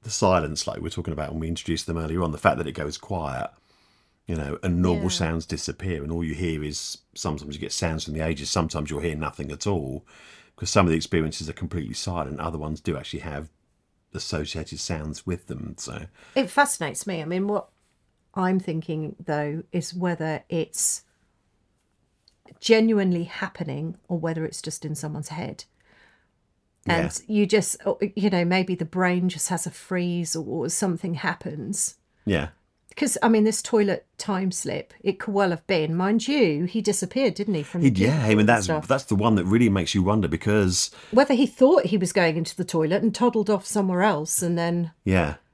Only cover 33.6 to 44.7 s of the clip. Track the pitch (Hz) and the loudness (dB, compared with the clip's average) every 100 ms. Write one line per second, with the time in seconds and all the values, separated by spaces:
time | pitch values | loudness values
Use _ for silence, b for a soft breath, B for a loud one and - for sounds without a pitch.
33.6 | - 226 202 180 _ _ - 190 190 180 | 0 2 4 0 _ _ -4 0 0 -2
34.6 | - - - - 190 190 - 202 196 165 | -4 -6 -8 -6 -4 -4 -2 2 2 0
35.6 | - 185 156 165 185 220 220 294 196 147 | 0 0 2 2 2 2 2 4 4 4
36.6 | 175 226 208 202 - 254 262 185 208 175 | 0 0 0 0 -2 2 0 0 -2 -2
37.6 | 143 175 143 95 104 151 110 107 104 117 | -2 4 4 6 4 4 4 6 6 4
38.6 | 95 151 - 135 - 101 113 104 87 110 | 4 -2 0 0 2 2 4 4 4 6
39.6 | 117 95 80 98 92 107 85 82 - 107 | 6 4 2 2 4 2 2 0 2 4
40.6 | 95 90 - B B 220 285 247 285 - | 4 2 -2 B B 4 4 4 2 6
41.6 | 262 359 185 202 180 - 170 160 175 - | 6 6 4 0 0 2 2 2 -4 -6
42.6 | - 165 156 196 220 214 240 226 208 202 | -2 0 2 2 0 2 2 2 2 0
43.6 | - 208 190 180 208 156 156 - 170 170 | 0 0 0 2 2 2 -2 -2 0 0
44.6 | 170 | 2